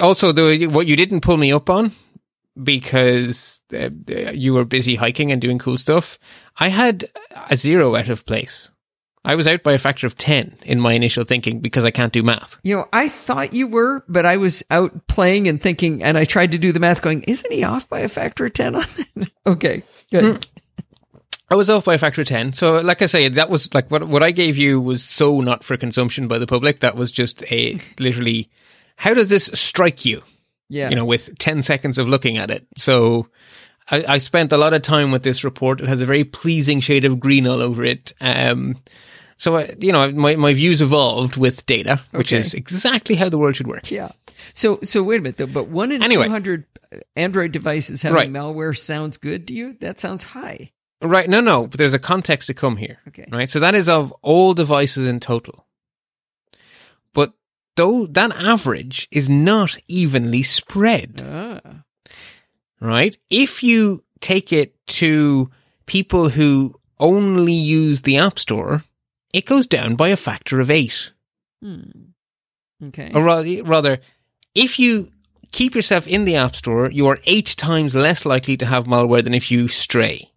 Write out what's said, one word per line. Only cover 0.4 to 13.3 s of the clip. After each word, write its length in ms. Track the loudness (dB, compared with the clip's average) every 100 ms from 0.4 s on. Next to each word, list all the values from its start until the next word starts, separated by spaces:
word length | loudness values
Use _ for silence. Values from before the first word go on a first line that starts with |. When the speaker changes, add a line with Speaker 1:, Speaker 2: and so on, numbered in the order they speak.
| 4 4 2
Speaker 1:
what 220 | 2 2
you 80 | 2
didn't 260 | 2 2
pull 160 | 2 2
me 160 | 4
up 160 | 2 2
on, 220 | 0 0 -4 _ _ _ _ _ -8
because, 1000 | -2 -2 0 2 4 4 0 -4 -8 -12 _
uh, 160 | -8 -8 -8 -12
uh, 220 | -10 -8
you 220 | -4 0
were 120 | 2 2
busy 300 | 0 0 0
hiking 360 | -2 -2 -2
and 100 | 0
doing 160 | -2 -2
cool 200 | -2 -2
stuff, 420 | 0 0 0 -8 _ -20 _ -4
I 100 | -2
had 400 | 2 0 0 -6 -16 -20 -20 -4
a 60 | -2
zero 400 | 2 4 4 2
out 140 | -2
of 180 | -6 -6
place. 420 | -8 -8 -14 -20 _ _ _ _ _ -2
I 80 |
was 140 | 0 2
out 160 | 2
by 100 | 2
a 60 | 2
factor 260 | 2 -2 -6
of 100 | -4
ten 420 | 0 0 0 -8
in 160 | -2 0
my 140 | 2
initial 300 | 2 0 0
thinking 380 | -2 -2 -2 -6
because 240 | -4 0 0
I 60 |
can't 220 | 0 0
do 80 | 2
math. 380 | 0 0 -4 -10
Speaker 2:
You 140 | -4 -4
know, 100 | -2
I 160 | -2 -2
thought 440 | -4 -6